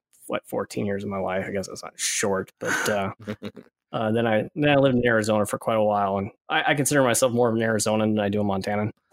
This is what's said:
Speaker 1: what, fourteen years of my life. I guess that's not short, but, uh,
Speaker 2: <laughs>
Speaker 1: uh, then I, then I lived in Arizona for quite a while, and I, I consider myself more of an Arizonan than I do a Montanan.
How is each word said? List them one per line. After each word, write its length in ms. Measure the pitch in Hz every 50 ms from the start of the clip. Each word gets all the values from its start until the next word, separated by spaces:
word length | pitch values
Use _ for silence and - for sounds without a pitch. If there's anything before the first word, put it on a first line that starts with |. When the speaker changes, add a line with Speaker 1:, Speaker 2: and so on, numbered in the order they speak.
| _ _ _ _ -
Speaker 1:
what, 160 | - 113 131 -
fourteen 400 | - 131 113 101 - - 127 110
years 160 | 101 101 98 101
of 60 | 101
my 80 | 101 98
life. 260 | 92 92 92 95 95
I 40 | 107
guess 180 | 101 98 92 -
that's 140 | - - -
not 160 | - - -
short, 520 | - - - - - 101 95 95 95 - - -
but, 280 | - - 101 - - -
uh, 240 | 107 101 98 95 - - 110 104 107 - - 101 -
Speaker 2:
<laughs> 400 | - - - _ _ _ _ -
Speaker 1:
uh, 180 | 123 113 107 107
then 140 | 117 117
I, 220 | 117 110 107 - - -
then 160 | - 147 147
I 60 | 143
lived 200 | 139 135 139 123
in 100 | 120 120
Arizona 380 | 120 117 110 104 107 107 107 104
for 120 | - - 107
quite 180 | - - 113
a 60 | 110 107
while, 360 | 104 104 101 101 98 98 98
and 120 | 98 113 - _ _ -
I, 220 | - 160 - 147 156
I 20 |
consider 280 | 147 131 - 147 143 131
myself 300 | 123 113 - 131 127 117
more 160 | 120 123 117
of 60 | 110
an 60 | 113 113
Arizonan 520 | 113 110 107 - 110 107 107 110 110 107
than 60 | 107
I 80 | 104 101
do 120 | 101 104
a 40 | 104
Montanan. 480 | 101 98 95 92 104 104 104 107 113 - _ _ _